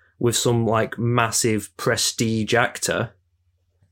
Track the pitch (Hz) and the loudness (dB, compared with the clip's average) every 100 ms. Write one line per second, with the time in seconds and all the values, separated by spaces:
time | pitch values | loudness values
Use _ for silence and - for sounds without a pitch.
0 | _ - 120 - 127 117 110 110 104 - | _ -2 0 2 2 2 2 0 0 -2
1 | 120 120 113 - 117 107 - - 127 113 | 0 2 0 0 0 0 -4 -4 -2 0
2 | - - 113 110 107 117 123 - - 85 | -2 -2 -2 0 2 2 0 -2 -4 -2
3 | - _ _ _ _ _ _ _ _ | -4 _ _ _ _ _ _ _ _